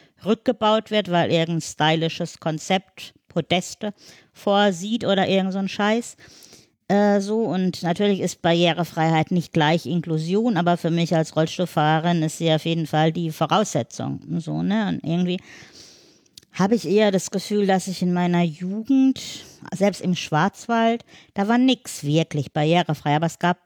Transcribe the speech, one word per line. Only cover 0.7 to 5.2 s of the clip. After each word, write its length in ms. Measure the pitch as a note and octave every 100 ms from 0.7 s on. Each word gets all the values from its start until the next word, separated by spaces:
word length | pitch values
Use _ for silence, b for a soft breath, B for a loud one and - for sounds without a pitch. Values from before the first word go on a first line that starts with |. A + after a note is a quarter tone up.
| A3 A3
wird, 180 | G#3+ F#3+
weil 220 | F3 B2
irgendein 300 | E3 E3 E3
stylisches 800 | - - D3+ D#3+ D#3+ - E3+ -
Konzept 720 | E3 D#3 - F#3+ - - - _ _
Podeste 640 | F3 - F3 - - G#3+ - b b b
vorsieht 720 | - - G3+ G#3 E3+ G3+ A#3 -
oder 240 | G3